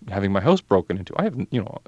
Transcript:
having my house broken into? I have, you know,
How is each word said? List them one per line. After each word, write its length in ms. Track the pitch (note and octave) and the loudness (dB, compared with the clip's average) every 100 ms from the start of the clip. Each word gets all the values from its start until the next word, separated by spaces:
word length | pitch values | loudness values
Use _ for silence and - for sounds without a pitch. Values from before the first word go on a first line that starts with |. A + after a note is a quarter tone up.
| - | -8
having 240 | G2+ G2 | -2 0
my 80 | G2 | 2
house 200 | A#2 F#3+ | 4 2
broken 360 | - G2 E2+ F#2 | 4 2 2 -4
into? 160 | F#2 - | -4 -2
I 80 | |
have, 120 | F#3+ B2 - | -2 -2 -4
you 120 | B2 | -4
know, 160 | F#2+ - | -4 -8